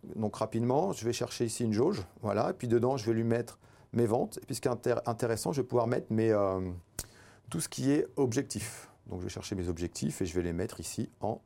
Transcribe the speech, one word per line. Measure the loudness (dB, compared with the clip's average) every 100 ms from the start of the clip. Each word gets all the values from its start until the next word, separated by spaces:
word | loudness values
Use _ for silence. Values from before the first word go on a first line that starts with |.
| -10 -4
Donc, | -4 -2
rapidement, | -2 0 2 2 2
je | 0 -2
vais |
chercher | -2 -4 -2 -4
ici | 0
une | 0
jauge. | 4 2 0 -6 -6
Voilà. | -2 0 0
Et |
puis, | -2 2
dedans, | 4 4 0
je | 0
vais |
lui | 2
mettre | 4 2 0 -10 -20 -20 -4
mes | 2 4
ventes. | 4 0 -6
Et | -8
puis, |
ce | -2
qui | -2
est |
intér-, | 0 0 0 0
intéressant, | -2 0 0 0
je | -2
vais | 2
pouvoir | 2 2
mettre | 0 0
mes, | 2 4
euh, | 6 4 2 -2 -8 -12 -14 -14 -18 -20 -20 -8
tout | -6
ce | -6
qui | -2 2
est | 2 2 0
objectif. | 2 2 -2 -4 -6 -12 -18 -20 -10
Donc, | -8
je |
vais | -6
chercher | -8 -6 -4
mes | -2
objectifs | -2 -4 -2 -4 -2
et | -2
je | 0
vais |
les | 0
mettre | -2 -4 -6
ici | -10 -6 -8 -6
en | -6 -6